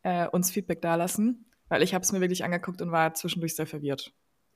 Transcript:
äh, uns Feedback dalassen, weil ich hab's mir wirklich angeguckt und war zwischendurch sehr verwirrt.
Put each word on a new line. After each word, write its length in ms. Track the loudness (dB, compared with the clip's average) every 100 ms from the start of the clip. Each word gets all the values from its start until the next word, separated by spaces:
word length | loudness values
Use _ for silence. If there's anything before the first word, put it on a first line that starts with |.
äh, 260 | 0 0 2
uns 220 | 2 2
Feedback 320 | -2 -4 -4
dalassen, 640 | 0 2 2 2 2 0 -8 _ _
weil 140 | 2
ich 120 | 4
hab's 180 | 2 0
mir 80 | 0
wirklich 240 | 0 0
angeguckt 380 | 0 -2 -4 -6
und 100 | 0
war 220 | 2 2
zwischendurch 420 | 0 -4 -2 -4 -4
sehr 100 | -6
verwirrt. 460 | -4 -4 -4 -6 _ _ _ _